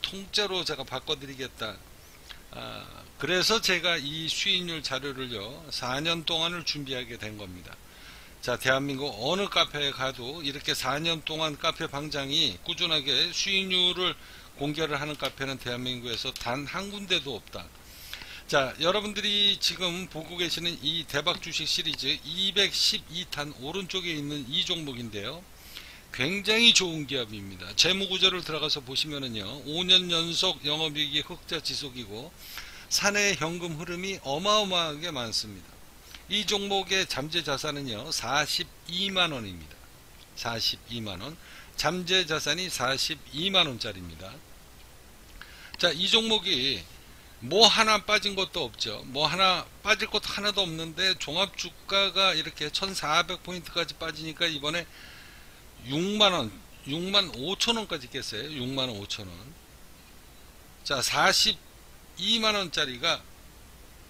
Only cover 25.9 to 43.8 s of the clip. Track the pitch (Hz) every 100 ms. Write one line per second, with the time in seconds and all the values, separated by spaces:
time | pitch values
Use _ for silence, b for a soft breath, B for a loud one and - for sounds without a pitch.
25.9 | B - - 135 196 196 220 233 - 185
26.9 | 160 135 135 110 110 98 92 90 - 160
27.9 | 190 196 185 185 180 165 156 151 147 127
28.9 | 135 156 143 135 110 98 139 135 160 180
29.9 | 185 180 165 165 165 185 160 143 156 160
30.9 | 147 147 147 - 175 - 170 143 127 143
31.9 | 123 110 107 151 B B B B B -
32.9 | - 202 202 202 185 156 175 175 151 170
33.9 | 175 190 185 135 143 196 214 202 180 165
34.9 | 147 175 143 117 101 110 95 78 - -
35.9 | - B B - 202 196 202 202 196 185
36.9 | 190 180 - 151 170 156 135 156 143 139
37.9 | 107 147 143 117 143 147 - 170 - -
38.9 | 175 196 190 170 139 104 87 73 - -
39.9 | - - - - - 117 117 - 92 -
40.9 | 120 107 92 123 165 B B B - 147
41.9 | 180 175 185 165 156 147 160 185 - 127
42.9 | 135 - 156 - 139 190 190 160 117